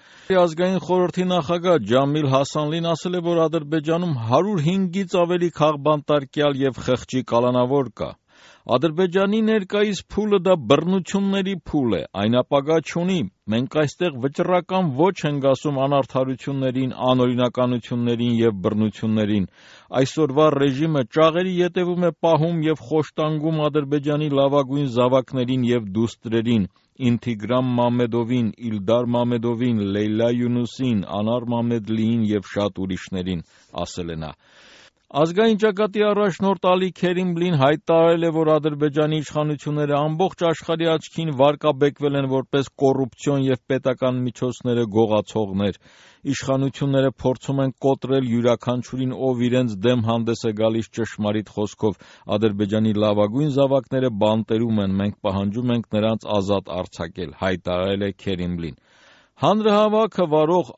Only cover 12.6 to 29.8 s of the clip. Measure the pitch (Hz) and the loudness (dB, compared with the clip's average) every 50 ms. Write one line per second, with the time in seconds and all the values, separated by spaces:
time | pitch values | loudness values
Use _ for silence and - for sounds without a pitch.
12.6 | 135 147 160 165 - - - 170 175 185 190 175 113 90 - _ _ - 107 117 | 2 2 0 0 0 -2 -4 -4 -2 -2 -2 -2 -4 -6 -8 _ _ -4 -2 -2
13.6 | 131 - - 156 151 139 - - 180 175 139 123 117 139 143 - 175 175 185 180 | -2 -2 0 0 0 0 -2 -2 -4 -4 -2 -2 -4 -4 -2 -2 0 0 0 0
14.6 | - - 185 185 185 160 127 127 165 196 185 - - 151 147 143 131 139 135 - | 0 0 -2 0 0 0 2 2 2 2 2 0 -4 -2 -2 0 2 2 2 2
15.6 | - 156 143 131 135 139 143 139 131 - - 131 131 131 131 - - 147 139 135 | 0 -2 -2 0 0 2 2 0 0 0 -2 -2 -2 -2 -4 -6 -6 -6 -4 -2
16.6 | 135 131 123 131 131 127 - - 123 127 127 127 123 123 123 120 123 123 113 123 | -2 -2 -2 -2 -4 -4 -4 -2 0 2 4 4 4 2 2 0 0 0 0 0
17.6 | 127 123 123 120 - - 127 120 120 120 120 113 120 120 117 113 117 117 104 95 | 0 0 0 -4 -4 -6 -4 -2 -2 -2 0 0 0 0 2 4 4 2 2 2
18.6 | 87 110 101 107 110 107 - - - 110 110 110 107 101 107 104 90 - - _ | -2 -2 0 0 0 0 -2 -4 -2 -2 0 0 0 2 0 0 0 -2 -6 _
19.6 | - - - - - _ - 123 135 127 - 156 156 139 131 147 156 156 143 139 | -20 -20 -20 -20 -18 _ 0 0 0 0 2 0 0 2 4 4 4 4 4 4
20.6 | 139 143 131 135 160 160 156 143 123 - - 156 160 160 156 175 185 190 180 175 | 2 0 2 0 0 0 0 0 -2 0 2 4 4 4 4 2 -2 0 0 0
21.6 | 175 175 175 190 180 175 180 175 180 170 156 - - 170 165 143 156 170 170 165 | 0 0 0 -2 -2 -2 0 0 0 0 0 0 2 2 4 4 2 0 0 0
22.6 | 151 156 156 - - 120 156 156 147 - - - 156 151 156 151 147 160 160 156 | 0 0 -2 -2 -4 -2 0 0 0 -2 -4 -4 -2 -2 -2 -2 -2 -2 -2 0
23.6 | 151 151 143 151 143 135 143 151 135 151 147 147 151 151 139 135 139 139 139 143 | -2 0 0 -2 -2 0 -2 -2 -2 -2 -2 -2 -2 0 2 2 2 4 2 2
24.6 | 139 127 135 143 147 135 113 120 123 127 127 131 123 - 135 131 123 120 131 131 | 0 0 -2 -2 -2 0 2 2 2 4 4 2 0 0 -4 -4 -2 0 0 0
25.6 | 123 117 120 120 110 98 92 110 113 110 - - _ 117 110 113 110 117 120 110 | 2 2 0 0 -2 -2 -2 0 -2 -2 -2 -8 _ -2 -2 0 0 2 2 2
26.6 | 92 87 - _ _ _ _ - 131 120 120 110 - 123 117 101 107 104 123 127 | 0 -2 -6 _ _ _ _ -2 0 0 0 0 -2 -4 -6 -6 -4 -2 0 0
27.6 | 131 127 123 120 120 120 120 123 123 113 110 120 120 110 127 123 117 104 - - | 0 0 0 0 2 2 2 0 0 0 0 -2 -2 0 0 0 0 -2 -4 -6
28.6 | 120 117 107 104 95 95 113 120 123 120 120 120 120 120 123 117 113 120 120 113 | -6 -6 -6 -4 0 0 2 2 2 0 0 0 0 0 0 -2 -2 -2 -2 0
29.6 | 127 123 117 107 | 0 0 0 0